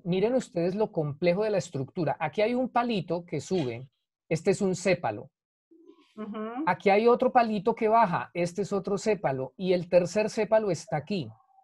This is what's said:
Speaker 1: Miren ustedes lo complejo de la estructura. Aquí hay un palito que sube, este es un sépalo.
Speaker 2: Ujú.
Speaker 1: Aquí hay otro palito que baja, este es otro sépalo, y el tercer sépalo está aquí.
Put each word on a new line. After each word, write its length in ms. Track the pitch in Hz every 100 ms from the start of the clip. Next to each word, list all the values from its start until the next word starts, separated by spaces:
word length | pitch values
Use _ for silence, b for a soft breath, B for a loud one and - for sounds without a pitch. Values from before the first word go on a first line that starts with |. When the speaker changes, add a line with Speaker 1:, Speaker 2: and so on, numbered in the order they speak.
Speaker 1:
Miren 320 | 175 185 214 254
ustedes 400 | - 175 175 196
lo 160 | 214
complejo 520 | 170 147 143 175 180
de 60 | 214
la 80 | 196
estructura. 600 | - 135 131 185 143 127
Aquí 220 | 156 175
hay 100 | 214
un 160 | 247 262
palito 560 | 240 240 214 - 170 175
que 160 | 151
sube, 480 | - 190 127 117 131 _ _ _ -
este 220 | 160 208
es 100 | 180
un 140 | 196 180
sépalo. 560 | 202 175 123 107 - _ _ _ _ - - _ _ -
Speaker 2:
Ujú. 480 | 208 214 220 247 320
Speaker 1:
Aquí 240 | 180 202
hay 160 | 202 233
otro 240 | 240 254
palito 420 | 254 233 214 226
que 140 | 220 214
baja, 420 | 226 214 147 120
este 280 | 175 175 175
es 100 | 196
otro 260 | 202 190 196
sépalo, 540 | 220 208 151 135 131 -
y 160 | 185
el 160 | 180 170
tercer 400 | 180 175 214 214
sépalo 400 | - 208 220 208
está 280 | 160 - 151
aquí. 320 | - 202 117 - _ _